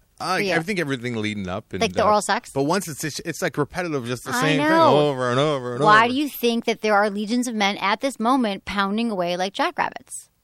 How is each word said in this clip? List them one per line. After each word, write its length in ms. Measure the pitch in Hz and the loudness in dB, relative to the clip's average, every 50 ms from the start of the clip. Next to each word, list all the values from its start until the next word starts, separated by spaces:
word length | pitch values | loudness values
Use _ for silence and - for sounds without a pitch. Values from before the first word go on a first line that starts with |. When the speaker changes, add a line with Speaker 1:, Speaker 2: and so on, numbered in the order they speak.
| _ _ _ - | _ _ _ -10
Speaker 1:
Uh, 160 | - 160 185 | -6 -4 -2
Speaker 2:
for 60 | 185 202 | -2 0
you? 120 | 196 175 | 0 0
Speaker 1:
I 60 | 165 | 0
think 180 | 160 175 214 175 | 0 -2 -2 -2
everything 380 | 165 143 135 127 113 123 120 | -2 -2 -4 -4 -4 -6 -4
leading 320 | 113 107 107 107 104 98 90 | -4 -4 -4 -4 -4 -6 -6
up 200 | 90 104 - _ - | -6 -8 -8 _ -4
and 80 | 98 233 | -2 -2
Speaker 2:
Like 100 | 208 180 | -2 0
the 80 | - 214 | 0 2
Speaker 1:
up. 40 | 196 | 4
Speaker 2:
oral 140 | 214 208 190 | 2 2 2
sex? 280 | - 196 226 - - - | 0 -2 -2 -4 -6 -2
Speaker 1:
But 80 | 135 139 | -2 0
once 260 | 143 175 202 185 - | 2 0 0 -2 -4
it's, 160 | 143 - - | -8 -8 -8
it's, 140 | 156 - - | -8 -8 -8
it's, 220 | - 175 156 - - | -8 -8 -6 -4 -4
like, 160 | 170 - - | -4 -2 -2
repetitive, 480 | 147 - - 170 180 170 151 139 117 | -4 -2 -2 -6 -6 -4 -4 -4 -4
just 180 | 117 127 120 - | -4 -6 -6 -6
the 60 | - | -4
Speaker 2:
I 100 | - 240 | -2 0
Speaker 1:
same 200 | - - 156 - | 2 2 2 2
thing 80 | - - | 2 4
Speaker 2:
know. 260 | - 330 330 302 - 147 147 147 | 4 6 6 6 6 6 4 2
Speaker 1:
over 200 | 139 127 127 123 | 2 0 0 0
and 80 | 120 131 | 2 2
over 360 | 143 156 147 135 123 123 123 | 2 2 0 -2 -4 -4 -2
and 100 | 123 143 | 2 4
Speaker 2:
Why 200 | 185 208 214 226 | 6 8 8 6
Speaker 1:
over. 20 | 240 | 4
Speaker 2:
do 60 | 254 | 2
you 160 | 269 302 269 | -2 -4 -4
think 340 | - - - 240 233 233 - | -4 -2 0 0 0 0 0
that 160 | - 220 - | -2 -2 -2
there 140 | - 214 214 | 0 2 4
are 160 | 202 208 214 | 4 4 2
legions 360 | 196 208 214 196 233 247 247 | 0 -4 -4 -2 -2 -2 -2
of 80 | 254 233 | -2 -2
men 220 | 214 202 196 202 | 0 0 0 0
at 240 | - - 190 214 220 | -2 -2 -2 -2 0
this 180 | - 277 254 - | -2 -4 -4 -2
moment 460 | 220 226 262 277 247 214 196 190 - | 0 0 2 2 2 0 -4 -6 -8
pounding 460 | - 185 202 196 196 202 220 233 233 | -8 -2 -2 -2 0 0 -2 -2 -2
away 260 | 214 180 175 175 175 | -2 -2 -2 -2 0
like 160 | 175 185 202 - | -2 -2 -4 -2
jackrabbits 800 | - 269 349 - - - - - - - - - - - _ _ _ | -2 -2 -2 0 -2 -2 -2 -4 -10 -18 -16 -18 -18 -18 _ _ _